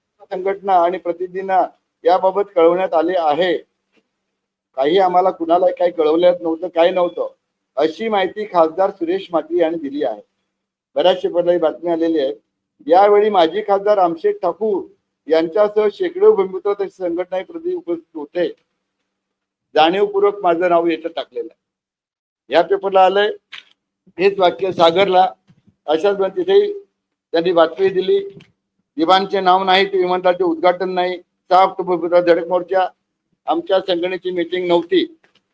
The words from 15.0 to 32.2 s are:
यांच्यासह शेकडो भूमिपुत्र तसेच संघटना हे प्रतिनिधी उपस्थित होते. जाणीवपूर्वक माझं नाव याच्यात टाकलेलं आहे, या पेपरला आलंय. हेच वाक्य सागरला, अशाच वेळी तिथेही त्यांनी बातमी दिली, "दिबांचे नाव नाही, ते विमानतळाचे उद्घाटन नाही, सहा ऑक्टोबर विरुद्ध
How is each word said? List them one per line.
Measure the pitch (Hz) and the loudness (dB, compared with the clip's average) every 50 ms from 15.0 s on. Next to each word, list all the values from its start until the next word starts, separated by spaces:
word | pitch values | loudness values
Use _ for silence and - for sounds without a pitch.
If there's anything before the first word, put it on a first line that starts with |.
| _ _ _ _ _ - | _ _ _ _ _ 0
यांच्यासह | 160 160 165 165 160 214 208 208 208 214 214 208 202 | 0 0 0 0 0 0 0 0 2 0 0 0 -2
शेकडो | - 185 170 170 185 202 220 220 | -2 -6 -4 -2 2 4 4 4
भूमिपुत्र | 196 190 190 185 185 - 202 202 | 4 2 -4 -4 -6 -4 -4 -4
तसेच | 202 196 185 _ | -4 -6 -8 _
संघटना | - 185 175 170 175 180 175 185 | -8 -8 -6 -6 -6 -6 -6 -8
हे | 185 185 | -8 -8
प्रतिनिधी | 170 170 165 160 180 185 | -10 -14 -10 -8 -8 -8
उपस्थित | 175 - 170 175 165 - _ - | -8 -6 -8 -8 -8 -10 _ -16
होते. | 156 143 - - 175 170 143 - _ _ _ _ _ _ _ _ _ _ _ _ _ _ _ _ _ _ _ _ _ _ _ - | -14 -14 -8 -6 -4 -4 -4 -6 _ _ _ _ _ _ _ _ _ _ _ _ _ _ _ _ _ _ _ _ _ _ _ 0
जाणीवपूर्वक | 147 156 165 180 196 208 202 202 196 202 202 202 - - | 2 2 2 2 0 -2 -2 0 0 0 0 0 0 -2
माझं | 175 170 165 180 180 | -2 0 0 0 0
नाव | 170 170 170 | 2 2 0
याच्यात | 170 160 156 160 165 - | 0 -4 -4 -6 -10 -10
टाकलेलं | 143 123 _ 123 120 117 113 | -10 -12 _ -10 -12 -12 -12
आहे, | _ _ _ _ _ _ _ _ _ _ _ _ _ _ _ _ _ _ _ - 127 | _ _ _ _ _ _ _ _ _ _ _ _ _ _ _ _ _ _ _ -2 0
या | 160 175 | 0 2
पेपरला | - 196 190 190 196 190 190 190 | 2 0 -2 -2 0 2 4 4
आलंय. | 185 190 202 208 214 208 - _ _ - - - _ _ _ _ _ _ _ _ _ _ - | 4 4 2 0 -2 -4 -8 _ _ -20 -20 -20 _ _ _ _ _ _ _ _ _ _ -2
हेच | 180 202 196 190 | 0 0 0 2
वाक्य | 185 175 170 - 190 190 170 | 0 0 0 -2 -6 -4 0
सागरला, | 175 170 170 165 185 202 190 185 185 185 185 - _ _ _ _ _ _ _ _ _ _ | 2 2 2 4 2 0 2 2 2 2 0 -2 _ _ _ _ _ _ _ _ _ _
अशाच | 147 151 160 180 202 196 | -2 -2 0 0 0 0
वेळी | 190 196 190 190 185 170 | 0 -2 -4 -4 -4 0
तिथेही | 180 196 202 208 - - - - _ _ _ _ _ _ _ _ _ - | 2 4 4 2 2 -2 -8 -14 _ _ _ _ _ _ _ _ _ -2
त्यांनी | 165 170 185 175 | -2 0 2 2
बातमी | 170 160 160 165 196 190 190 | 2 2 2 0 0 -2 -2
दिली, | 170 185 190 190 196 196 196 - - - - _ _ _ _ _ _ _ _ _ - | 0 -2 -2 0 0 -2 -2 -6 -14 -20 -20 _ _ _ _ _ _ _ _ _ -6
"दिबांचे | - 160 165 185 190 196 190 196 196 | -4 0 2 2 2 2 -2 -4 -2
नाव | 190 185 180 190 190 | 2 2 2 2 2
नाही, | 190 185 190 196 196 196 | 2 2 2 2 0 0
ते | 190 | -2
विमानतळाचे | 180 180 180 180 180 185 180 180 185 | -2 0 -2 0 0 0 0 0 0
उद्घाटन | 175 160 160 156 180 180 180 190 185 | -2 -2 0 0 0 0 0 -2 -6
नाही, | 185 185 180 180 180 175 | -4 -2 -2 -2 -4 -8
सहा | - _ _ _ _ - 185 185 190 | -12 _ _ _ _ 0 2 4 4
ऑक्टोबर | 185 190 - 180 180 180 | 2 0 -4 -4 -4 -4
विरुद्ध | 165 165 175 175 175 | -4 -2 0 0 2